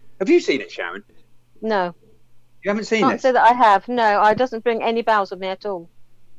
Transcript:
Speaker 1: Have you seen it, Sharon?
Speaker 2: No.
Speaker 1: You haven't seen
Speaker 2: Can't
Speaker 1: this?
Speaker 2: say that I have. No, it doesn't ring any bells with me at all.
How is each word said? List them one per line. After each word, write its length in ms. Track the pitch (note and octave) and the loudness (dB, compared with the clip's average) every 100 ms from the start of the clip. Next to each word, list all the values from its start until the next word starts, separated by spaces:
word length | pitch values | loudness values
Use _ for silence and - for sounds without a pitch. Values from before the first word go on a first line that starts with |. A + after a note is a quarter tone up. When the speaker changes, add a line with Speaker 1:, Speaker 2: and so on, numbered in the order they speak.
| - - | -20 -8
Speaker 1:
Have 80 | G3 | 0
you 100 | F4 | 2
seen 200 | - C3+ | 2 -4
it, 100 | F#2+ | -6
Sharon? 320 | - F2 F#2+ - - - - _ - | -10 -10 -10 -16 -20 -20 -20 _ -10
Speaker 2:
No. 320 | A3 G#3 F3 E3+ _ _ - - - - | -4 -2 -4 -8 _ _ -20 -20 -20 -10
Speaker 1:
You 60 | F#3+ | -6
haven't 140 | G#3+ G3+ | -4 -2
seen 160 | A3 | 0
Speaker 2:
Can't 120 | B3+ | 0
Speaker 1:
this? 80 | A3+ | 0
Speaker 2:
say 100 | C4 | 0
that 120 | A#3+ | 4
I 100 | A3+ | 4
have. 340 | B3 A3+ G3 - | 6 4 4 0
No, 360 | B3 A3 G3+ G#3+ | 0 2 4 2
it 120 | A3 | 2
doesn't 280 | B3+ A3+ A#3+ | -2 -2 -4
ring 160 | A3+ | -2
any 200 | A3+ A#3 | -2 -2
bells 260 | A3+ G#3+ G3 | 0 0 -2
with 80 | F#3 | -6
me 80 | F#3+ | -8
at 160 | F#3+ G#3 | -8 -8
all. 240 | F3+ E3+ - - - - | -10 -12 -20 -20 -20 -20